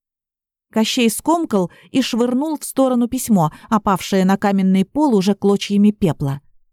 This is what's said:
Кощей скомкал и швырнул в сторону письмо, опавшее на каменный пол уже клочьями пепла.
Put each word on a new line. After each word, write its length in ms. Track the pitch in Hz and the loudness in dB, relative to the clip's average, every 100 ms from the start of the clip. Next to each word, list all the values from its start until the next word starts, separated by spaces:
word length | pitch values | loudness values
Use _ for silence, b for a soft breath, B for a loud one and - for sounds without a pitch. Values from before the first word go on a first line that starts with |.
| _ _ _ _ _ _ _ | _ _ _ _ _ _ _
Кощей 360 | 220 220 254 226 | -4 -2 0 0
скомкал 640 | - - 339 320 202 175 b b | 0 -2 -2 0 -2 -4 b b
и 100 | 269 | -4
швырнул 560 | 240 220 247 254 311 294 | -2 -2 0 -2 -4 -6
в 60 | |
сторону 440 | - - 262 247 240 | -6 0 0 0 -2
письмо, 440 | 254 - 196 156 B B | -4 0 2 2 B B
опавшее 560 | 220 214 185 - 196 185 | -2 0 -2 -2 0 0
на 120 | 196 | 0
каменный 480 | 202 196 190 190 190 | 0 0 2 2 0
пол 300 | 285 302 208 | 0 2 2
уже 200 | 185 196 | 0 0
клочьями 560 | 202 196 - 202 208 | 0 0 0 2 2
пепла. 500 | 208 185 - 139 139 _ _ _ | 2 -2 -2 -6 -6 _ _ _